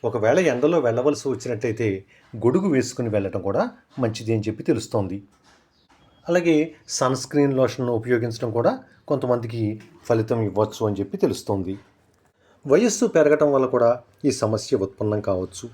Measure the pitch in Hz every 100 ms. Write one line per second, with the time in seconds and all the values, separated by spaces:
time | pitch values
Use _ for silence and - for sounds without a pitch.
0 | 120 113 107 151 175 123 147 170 127 113
1 | 135 147 139 117 123 117 120 110 113 95
2 | - _ _ 117 113 147 190 135 117 -
3 | 120 104 95 95 95 110 233 - _ -
4 | 120 110 110 113 107 107 - 127 - 117
5 | 95 98 101 _ _ _ _ _ _ _
6 | _ _ - 175 170 156 160 - - -
7 | 131 131 - 147 143 131 127 117 123 117
8 | 120 120 117 113 120 113 139 262 - _
9 | - 139 131 123 113 113 107 107 - -
10 | - 117 113 120 107 95 107 - 110 98
11 | 101 - 143 117 - 98 92 98 _ _
12 | _ _ _ _ _ _ 143 147 233 -
13 | 226 165 147 151 151 135 127 123 117 120
14 | _ _ 147 117 107 107 - 120 95 -
15 | 107 104 101 95 92 - 120